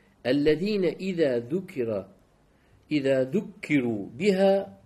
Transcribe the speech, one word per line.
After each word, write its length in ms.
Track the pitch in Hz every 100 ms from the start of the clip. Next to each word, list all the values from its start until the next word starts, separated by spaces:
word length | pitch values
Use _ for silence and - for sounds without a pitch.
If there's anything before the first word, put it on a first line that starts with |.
| _ _ 120
"Ellezîne 720 | 143 147 156 202 208 170 -
izâ 420 | 190 170 147 120 117
zukira, 560 | 180 185 135 113 101 90 _ _ _ _ _ _ _ -
izâ 420 | 151 135 135 131
zukkiru 840 | 185 - - - 147 120 107 90 117
biha 600 | 208 185 196 196 196 -